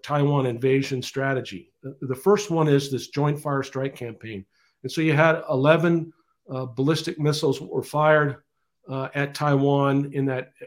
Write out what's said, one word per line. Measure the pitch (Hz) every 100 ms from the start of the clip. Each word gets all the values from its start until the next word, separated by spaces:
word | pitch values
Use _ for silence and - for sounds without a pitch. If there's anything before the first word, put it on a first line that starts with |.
Taiwan | - 147 143 143 127
invasion | 117 131 135 135 131
strategy. | - 135 135 131 - 92 - _
The, | 135 -
the | 135
first | 127 190 208 -
one | 165 156
is | 139 139
this | 127 -
joint | 143 147 147
fire | 151 139
strike | 131 131 139 -
campaign. | 120 110 110 101 - _ _ _
And | 127
so | 170
you | 156
had | 143 160 160 -
eleven, | 131 143 165 170 170 165 - _ _ -
uh, | 131 127
ballistic | 117 139 160 - -
missiles | 147 147 147 131
were | - 147
fired, | - 147 151 151 143 - _ _ _ _ 175
uh, | 135 135 143
at | 143
Taiwan | 143 147 139 139 139 139 139 139
in | 139 135
that | 131 - _